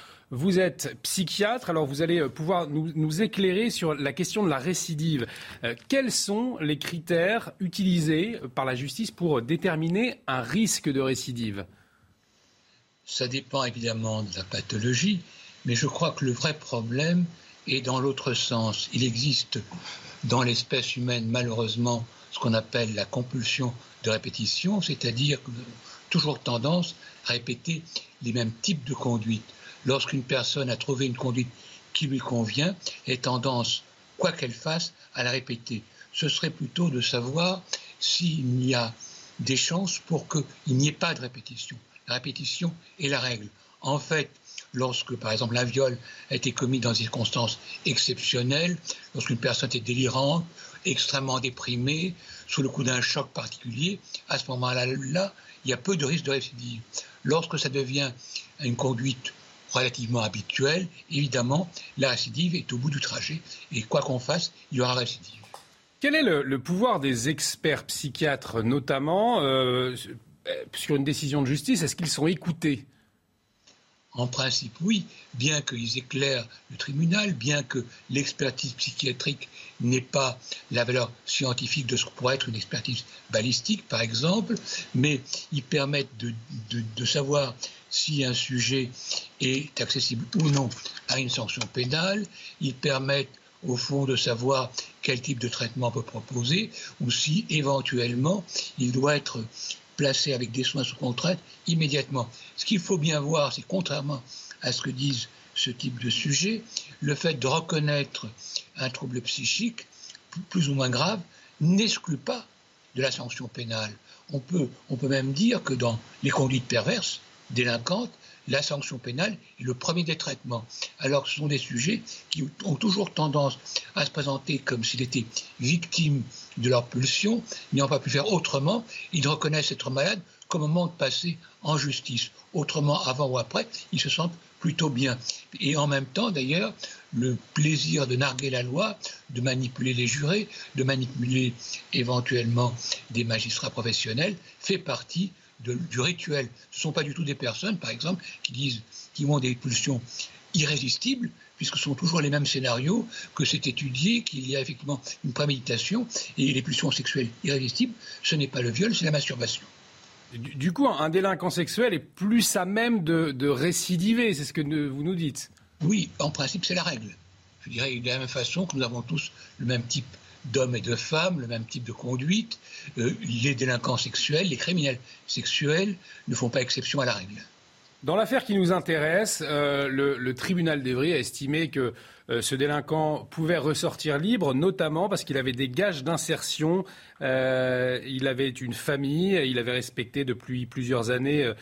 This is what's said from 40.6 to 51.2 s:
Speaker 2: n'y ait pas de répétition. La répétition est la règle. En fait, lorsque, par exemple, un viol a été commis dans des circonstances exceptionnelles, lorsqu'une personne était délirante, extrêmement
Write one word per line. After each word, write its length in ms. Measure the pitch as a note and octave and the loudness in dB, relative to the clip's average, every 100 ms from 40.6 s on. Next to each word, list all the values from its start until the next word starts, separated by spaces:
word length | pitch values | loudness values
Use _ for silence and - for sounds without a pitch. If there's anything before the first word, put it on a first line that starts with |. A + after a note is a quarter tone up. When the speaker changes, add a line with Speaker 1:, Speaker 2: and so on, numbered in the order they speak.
| - B2+ | 0 4
Speaker 2:
n'y 100 | D3 | 4
ait 60 | |
pas 200 | D3+ E3+ | 2 -2
de 60 | D3 | -2
répétition. 560 | B2+ B2 - A#2+ - A#2+ - - - | -6 -10 -14 -12 -12 -14 -18 -16 -6
La 60 | |
répétition 600 | B2 C#3+ - C3 - E3+ E3+ - - | -6 -4 -6 -6 -2 -4 -4 -12 -4
est 120 | C#3 | -2
la 100 | C#3 | 0
règle. 280 | B2 A#2 G#2 - - - | 0 -4 -8 -18 -20 -8
En 180 | C3 D3 | -2 -2
fait, 300 | - D#3 C#3 - - - - | 0 -2 -2 -8 -20 -18 -8
lorsque, 420 | B2+ B2+ A#2+ - A#2+ | -2 -2 -2 -4 -4
par 160 | A2 | -2
exemple, 260 | A2 A#2 A#2+ | 0 0 2
un 60 | |
viol 340 | B2 A#2+ C3+ A#2 - - - | 2 2 2 0 -10 -16 -6
a 60 | B2+ | -2
été 160 | C3 | -2
commis 280 | B2 B2+ C3 | 0 2 2
dans 100 | A#2+ | 2
des 80 | A2+ | 2
circonstances 600 | A2+ B2+ G#2+ B2+ A2+ - - - - | 0 -2 -2 0 -2 -2 -10 -6 -2
exceptionnelles, 920 | A2+ - B2 - B2+ B2 C#3+ F3 E3+ - - - B2+ | 0 0 0 0 2 2 2 2 0 -4 -10 -10 -6
lorsqu'une 220 | - A2+ | -2 0
personne 320 | B2+ A#2 B2+ | 0 0 0
était 100 | B2 | -2
délirante, 680 | A2 B2 B2 B2+ C#3 E3+ E3+ - - - F#3 | -2 2 2 2 2 2 0 -8 -18 -6 -2
extrêmement 540 | C3 - C#3 | 0 0 0